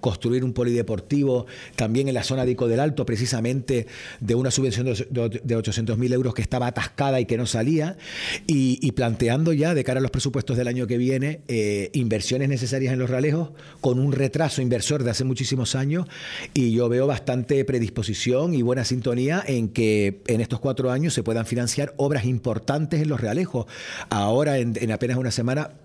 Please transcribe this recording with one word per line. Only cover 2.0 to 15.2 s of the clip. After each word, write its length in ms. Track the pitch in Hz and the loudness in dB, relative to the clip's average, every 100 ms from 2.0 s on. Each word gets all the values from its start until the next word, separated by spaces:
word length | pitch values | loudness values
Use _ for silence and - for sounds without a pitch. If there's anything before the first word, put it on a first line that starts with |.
| 139 | 0
en 60 | |
la 100 | 127 | -2
zona 200 | - 135 | -2 0
de 60 | 127 | 0
Ico 160 | 123 123 | 0 2
del 140 | 117 | 2
Alto, 260 | 147 135 123 | 0 0 -2
precisamente 800 | 113 120 117 117 131 127 127 110 - - - | -2 0 0 0 -2 0 -2 -2 -10 -16 -10
de 160 | 107 | 0
una 160 | 117 131 | 2 2
subvención 360 | 127 131 107 127 | 2 0 0 0
de, 200 | 110 127 | -2 -2
de, 320 | 123 117 113 | -2 -2 -2
de 100 | 127 | -2
ochocientos 440 | 117 110 104 113 113 | -2 0 -2 0 0
mil 140 | 123 | 2
euros 220 | 127 127 | 2 0
que 80 | 117 | 0
estaba 240 | 107 127 123 | -2 0 -2
atascada 540 | 117 - - 139 131 | -2 -6 -2 0 2
y 60 | 113 | 2
que 100 | 117 | 0
no 100 | 120 | 0
salía, 500 | 113 117 160 156 190 - - - - - | 0 2 2 0 -6 -12 -10 -8 -6 0
y, 320 | 151 131 127 | 2 4 2
y 80 | 135 | 0
planteando 600 | - 120 113 117 123 160 | 0 0 2 2 4 4
ya 200 | 156 156 | 2 2
de 120 | 165 | 2
cara 160 | 123 131 | 0 0
a 20 | |
los 80 | 131 | 0
presupuestos 460 | 131 135 131 - 120 | 0 -2 -2 -2 0
del 100 | 123 | 0
año 220 | 123 120 | -2 0
que 100 | 120 | 0
viene, 440 | 123 131 139 151 - | 2 2 0 -4 -4
eh, 440 | 120 104 101 95 | 0 2 0 0
inversiones 560 | - 120 104 - 127 139 | 0 0 0 0 0 2
necesarias 440 | 135 120 131 131 | 0 -2 -2 0
en 60 | 127 | 0
Los 100 | 123 | 0
Realejos 420 | 127 147 151 165 - - - | 0 2 0 -2 -8 -20 -4
con 200 | 135 127 | 0 2
un 100 | 139 | 2
retraso 500 | 131 135 147 156 - | 2 0 2 0 0
inversor 420 | 127 120 - 147 | 0 0 0 0
de 80 | 123 | 0
hace 100 | 107 | 0